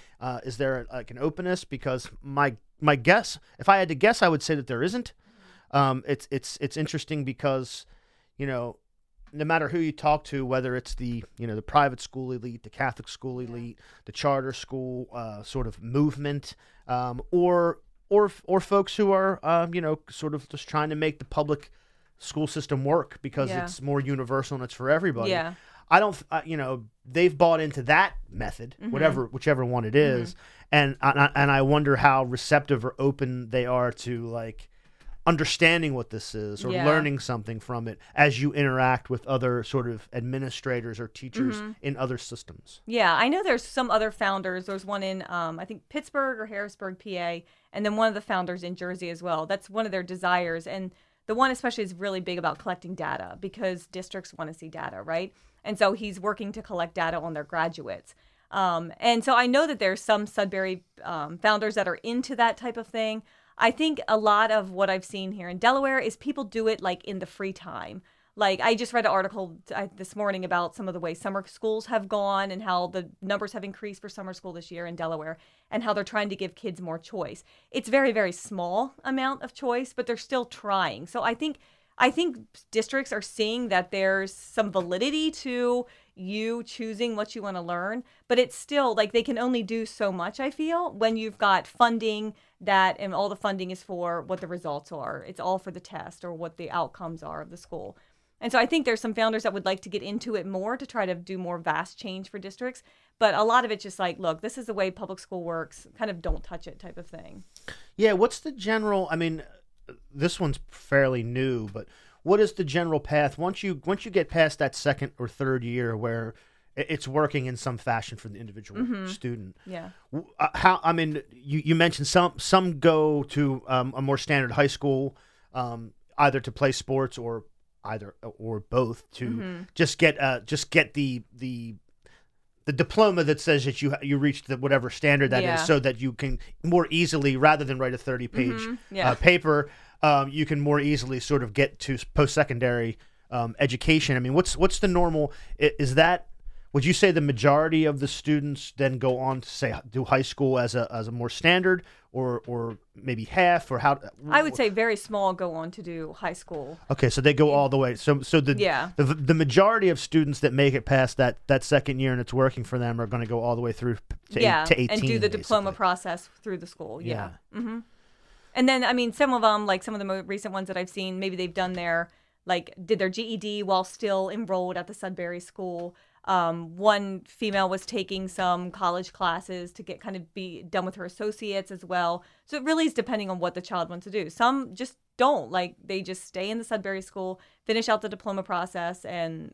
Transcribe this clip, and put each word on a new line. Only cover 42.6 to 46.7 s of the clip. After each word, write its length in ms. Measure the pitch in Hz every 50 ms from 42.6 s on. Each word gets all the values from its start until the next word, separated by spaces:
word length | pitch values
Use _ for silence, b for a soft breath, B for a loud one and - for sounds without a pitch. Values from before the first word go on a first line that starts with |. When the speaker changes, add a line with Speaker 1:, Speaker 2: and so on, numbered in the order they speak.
| - - - - _
Speaker 2:
Yeah, 280 | - 226 240 208 180 165
I 140 | 160 220 254
know 140 | 294 370 415
there's 200 | 359 247 170 -
some 280 | - - 269 254 233
other 200 | 220 220 214 220
founders. 540 | 214 - 220 196 196 196 185 185 180 185 185
There's 200 | 196 196 190 185
one 180 | 190 202 196 196
in, 200 | 190 190 190 185 -
um, 320 | 175 175 170 160 165 165
I 60 | 180
think 200 | 180 220 185 - _
Pittsburgh 500 | - 302 302 - - 285 269 262 254 220
or 60 | 220
Harrisburg, 520 | 214 214 202 208 208